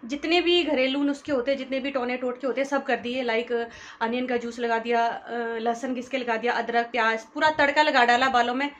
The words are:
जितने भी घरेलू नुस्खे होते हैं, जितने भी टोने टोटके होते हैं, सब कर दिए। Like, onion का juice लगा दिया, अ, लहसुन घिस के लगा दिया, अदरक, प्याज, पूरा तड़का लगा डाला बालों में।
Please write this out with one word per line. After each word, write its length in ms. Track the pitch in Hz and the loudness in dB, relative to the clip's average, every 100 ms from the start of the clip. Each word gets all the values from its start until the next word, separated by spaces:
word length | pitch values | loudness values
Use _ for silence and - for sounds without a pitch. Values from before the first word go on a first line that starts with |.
| 233 | -10
जितने 360 | 285 311 349 | -6 2 2
भी 220 | 339 349 | 4 2
घरेलू 400 | 302 285 262 277 | 2 2 0 0
नुस्खे 280 | 285 277 - | 0 -2 -2
होते 200 | 277 247 | -2 0
हैं, 60 | 277 | -2
जितने 220 | 262 269 | -2 -4
भी 120 | 262 | -2
टोने 260 | 277 247 247 | -2 -2 -2
टोटके 300 | 254 247 269 | -4 -4 -4
होते 140 | 233 | -2
हैं, 60 | 269 | -2
सब 160 | 277 | -2
कर 120 | 269 233 | 0 -2
दिए। 280 | 240 254 | -2 -4
Like, 460 | 247 226 233 233 233 - - - | 0 -2 0 -4 -4 -10 -20 -6
onion 260 | 226 240 254 | -4 -2 -2
का 100 | 240 | -2
juice 220 | 233 233 | -4 -4
लगा 200 | 233 226 | -2 -2
दिया, 260 | 233 233 233 | 0 0 0
अ, 520 | 151 - 233 226 233 | -2 -8 -6 -6 -2
लहसुन 360 | 226 233 262 | -2 -2 -4
घिस 160 | 254 247 | -6 -6
के 80 | 269 | -4
लगा 200 | 240 220 | -2 -2
दिया, 160 | 240 | 0
अदरक, 320 | 233 226 233 233 | -2 0 0 0
प्याज, 400 | 240 220 220 - | 0 0 0 -4
पूरा 260 | 302 311 | 0 2
तड़का 300 | 302 285 285 | 4 4 4
लगा 240 | 302 269 240 | 4 6 6
डाला 240 | 240 262 | 6 4
बालों 240 | 240 240 | 4 2
में। 180 | 247 285 277 | 0 -4 -6